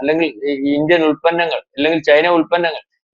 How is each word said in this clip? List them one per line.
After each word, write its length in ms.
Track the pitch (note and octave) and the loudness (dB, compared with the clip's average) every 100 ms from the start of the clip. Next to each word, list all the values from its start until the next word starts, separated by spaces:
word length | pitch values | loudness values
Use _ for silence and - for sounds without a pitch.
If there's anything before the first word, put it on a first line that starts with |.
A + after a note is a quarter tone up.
അല്ലെങ്കിൽ 260 | C3+ D#3+ E3 A2 C#3 | -4 -2 -2 -4 -6
ഈ 300 | C#3+ C#3 C#3+ | -4 -2 0
ഇന്ത്യൻ 300 | D#3 E3+ D#3+ | 2 2 2
ഉൽപ്പന്നങ്ങൾ 520 | D3+ E3+ E3+ E3+ C3 | 0 0 0 -2 -4
അല്ലെങ്കിൽ 460 | - - D3 E3 | -8 -4 -2 0
ചൈന 260 | D3+ D3 E3 | 2 2 4
ഉൽപ്പന്നങ്ങൾ 640 | F3 D#3 E3+ E3+ C#3+ - _ _ | 2 0 0 -2 -6 -12 _ _